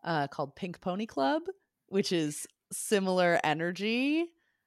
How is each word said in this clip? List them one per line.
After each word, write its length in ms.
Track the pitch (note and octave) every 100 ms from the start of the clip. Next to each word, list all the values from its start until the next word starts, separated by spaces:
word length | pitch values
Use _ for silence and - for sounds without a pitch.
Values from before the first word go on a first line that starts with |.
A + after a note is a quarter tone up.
uh, 240 | - D#3+ C#3+
called 280 | - C#3+ -
Pink 240 | F#3 E3
Pony 240 | F#3 F#3 A3
Club, 380 | - C4+ D#4 F4 F#4+ _ _ -
which 240 | F#3+ G3+
is 340 | F3 D3+ D3+ - _ -
similar 680 | - - G3+ F#3+ F#3 F3 E3+
energy. 840 | - D3+ E3+ F3+ G#3 A#3 C#4 D#4 E4+ _ _ _